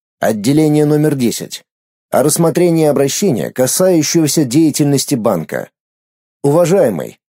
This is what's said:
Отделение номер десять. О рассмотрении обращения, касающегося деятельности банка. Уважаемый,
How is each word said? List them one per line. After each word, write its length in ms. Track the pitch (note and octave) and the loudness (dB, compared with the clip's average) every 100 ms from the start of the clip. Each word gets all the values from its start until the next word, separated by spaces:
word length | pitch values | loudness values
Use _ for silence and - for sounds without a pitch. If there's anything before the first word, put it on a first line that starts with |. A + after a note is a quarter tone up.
| _ - | _ -6
Отделение 640 | G2 A2 G#2 D3+ D#3 D3+ D3 | -4 -2 0 2 2 2 2
номер 280 | D3+ D3+ | 2 0
десять. 500 | C#3+ A#2 - - - _ _ _ _ _ | 0 -2 -4 -10 -16 _ _ _ _ _
О 120 | A2+ | 0
рассмотрении 640 | C#3+ D#3+ E3 E3 F3 E3 D3+ | 0 0 0 2 2 2 2
обращения, 640 | C#3 C#3 - G3+ A2 C2 | 2 -2 -2 -2 -2 -4
касающегося 960 | - C3 - F#3 E3+ C#3+ E3+ D3+ - | -2 -2 0 2 2 0 0 0 0
деятельности 720 | C3+ C#3 D#3+ - C#3+ C#3+ - | 0 2 2 2 0 0 -2
банка. 560 | C3+ A2 F2+ D#2 B1 - _ _ _ _ _ _ _ | -2 -2 -2 -4 -8 -10 _ _ _ _ _ _ _
Уважаемый, 760 | C#3+ D#3 E3+ G3 C3+ E2+ A1+ - _ | 0 2 2 2 2 -2 -8 -14 _